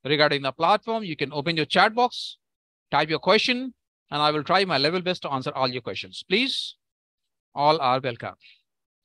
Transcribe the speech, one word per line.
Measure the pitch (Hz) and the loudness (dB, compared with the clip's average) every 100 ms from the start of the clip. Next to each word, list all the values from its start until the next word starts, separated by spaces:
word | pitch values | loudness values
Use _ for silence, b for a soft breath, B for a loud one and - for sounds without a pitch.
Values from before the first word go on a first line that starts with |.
| 131 | -2
regarding | 147 147 143 | 2 2 2
the | 139 131 | -2 -2
platform, | 165 208 - 226 | 2 2 0 -6
you | 202 151 | -6 -6
can | 139 | -6
open | 147 143 165 | -4 -4 -2
your | 147 180 | 0 4
chat | 208 220 | 4 4
box, | 247 - - - _ _ _ _ _ 147 | 0 -2 -12 -16 _ _ _ _ _ 0
type | 156 | 0
your | 156 - | 0 4
question, | 208 - 247 262 - _ _ _ | 4 4 -2 -4 -12 _ _ _
and | 147 | 0
I | 151 151 | 2 0
will | 143 | 2
try | 185 190 | 2 2
my | 143 143 | 2 0
level | 180 | 0
best | 175 180 | -2 -4
to | 160 | -4
answer | 135 131 | -4 -4
all | 143 131 | -2 -2
your | 123 | -2
questions. | 117 95 95 95 - | -6 -8 -10 -14 -2
Please, | 190 262 - - - _ _ _ _ _ _ _ 139 | 0 0 -4 -8 -12 _ _ _ _ _ _ _ 0
all | 147 156 | 2 4
are | 131 131 | 2 0
welcome. | 135 120 104 - b b _ _ _ _ | -2 -6 -10 -12 b b _ _ _ _